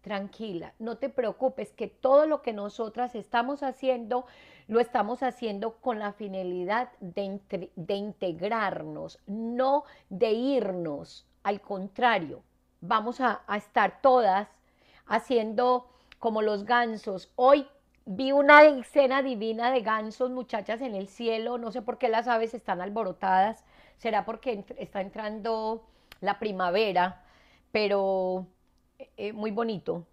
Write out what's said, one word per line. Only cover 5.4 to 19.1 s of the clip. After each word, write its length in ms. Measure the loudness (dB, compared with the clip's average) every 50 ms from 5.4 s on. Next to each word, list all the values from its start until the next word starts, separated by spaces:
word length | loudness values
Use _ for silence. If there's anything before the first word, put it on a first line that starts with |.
| -6 -6 -6 -4 -6 -8 -8
con 240 | _ -4 -4 -4 -4
la 120 | -6 -8
finalidad 800 | -8 _ -10 -8 -6 -6 -6 -4 -4 -4 -2 -2 -2 -2 -2 -4 -10 _
de 200 | -16 -10 -6 -6 -6
entre-, 480 | -6 -8 -10 _ _ -8 -8 -8 -10 _
de 200 | -14 -6 -4 -4
integrarnos, 1200 | -4 -4 -8 -8 _ -6 -6 -4 -4 -4 -4 -2 -2 -2 -4 -4 -6 -10 -10 -10 -12 -12 -14 -16 _ _ -12
no 560 | -10 -8 -6 -6 -2 0 2 2 2 0 -2 -4 -20 -20 _ _
de 220 | -2 -2 0 0
irnos. 960 | 2 0 0 0 0 0 0 -2 -4 -4 -4 -6 -6 -8 -10 -14 -20 -20 _ _ _ _ _
Al 180 | -4 -4 -4
contrario, 800 | -6 -10 -8 -8 -8 -10 _ 0 2 2 2 2 -2 -6 -12 -16 _ _ _ _ _ _ _ _
vamos 400 | -4 -2 -2 0 0 -2 -4 -2
a, 220 | 0 0 0 -2 -6
a 120 | -6 -6 -6
estar 440 | -6 -2 _ 2 2 2 0 2
todas 480 | 4 6 6 6 6 4 2 2 0 -4 _ _ _ _ _ _ _ _ _ _ _ -2
haciendo 800 | -2 -2 0 0 0 0 0 0 -2 0 2 2 2 0 -2 -8 _ _ _ _ -20 _
como 220 | -4 -2 0 2
los 240 | 0 0 0 -2 0
gansos. 680 | 2 2 2 2 0 -4 -8 -8 -8 -8 -8 -10 _ _
Hoy 320 | 2 6 6 6 6 4 -4 _ _ _ _ _ _ _
vi 260 | -10 -6 -4 -2 2
una 320 | 2 4 8 10 12 12 12
escena 580 | 12 8 4 -6 0 2 4 4 4